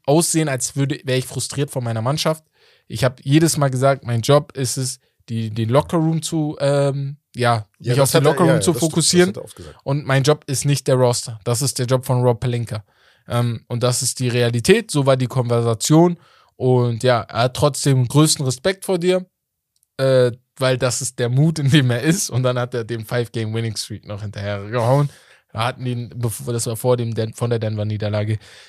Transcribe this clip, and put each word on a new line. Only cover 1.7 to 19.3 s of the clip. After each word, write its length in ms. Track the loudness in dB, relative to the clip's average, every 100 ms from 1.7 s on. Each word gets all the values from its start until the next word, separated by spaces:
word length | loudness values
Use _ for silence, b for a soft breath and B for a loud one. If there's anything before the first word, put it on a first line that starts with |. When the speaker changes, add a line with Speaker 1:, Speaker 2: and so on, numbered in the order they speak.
Speaker 1:
von 120 | -6
meiner 180 | -6 -4
Mannschaft. 420 | -2 -2 -2 -4 _ b b b b
Ich 160 | -2
hab 160 | -2 -2
jedes 340 | 2 4 4 2
Mal 120 | 0
gesagt, 340 | 2 2 0 -2
mein 160 | -2
Job 300 | 4 2 2 -6
ist 200 | -6 -4
es, 220 | -6 -8 _ _ -8
die, 200 | -6 -4
den 180 | -2 0
Lockerroom 520 | 2 2 0 0 0
zu, 360 | -2 -2 -2 -2
ähm, 580 | 0 2 0 -2 -6 -10 _ -2
ja, 300 | 0 0 -2 _
Speaker 2:
Ja, 120 | -2
Speaker 1:
mich 20 | 2
Speaker 2:
das 20 |
Speaker 1:
auf 120 | 4
den 40 | 4
Speaker 2:
hat 60 | 2
er, 40 |
Speaker 1:
Lockerroom 180 | 4 4 4
Speaker 2:
ja, 60 |
Speaker 1:
zu 100 | 2
Speaker 2:
das 80 | 0
stimmt, 120 | 0
Speaker 1:
fokussieren. 420 | 0 2 4 2
Speaker 2:
das 40 | 0
hat 60 |
er 20 | -12
oft 100 | -18
gesagt. 240 | -20 -12
Speaker 1:
Und 220 | -4 -4 0
mein 180 | 2
Job 200 | 4 2 0
ist 180 | -2 0
nicht 220 | 0 2
der 80 | 2
Roster. 440 | 4 2 -4 -8 -4
Das 160 | -2
ist 180 | -2 -2
der 60 | 0
Job 200 | 0 0
von 160 | 0
Rob 180 | 2 0
Pelinka. 420 | -2 -4 -6 -8 -12 b b b b
Ähm, 360 | -2 -2 -4 -6
und 140 | -2
das 180 | 0 0
ist 180 | -4 -2
die 80 | -2
Realität. 640 | 2 2 2 2 2 2
So 140 | 0 2
war 100 | 2
die 100 | 0
Konversation. 880 | -2 0 0 0 -2 2 4 4 2 b b b b
Und 460 | 2 2 2 0
ja, 180 | 2 0
er 220 | 0 -2
hat 120 | -2 2
trotzdem 520 | 0 0 0 2 2
größten 380 | 4 4 2 -2
Respekt 400 | -2 -2 -4 -2
vor 140 | -2
dir, 260 | 2 0 -2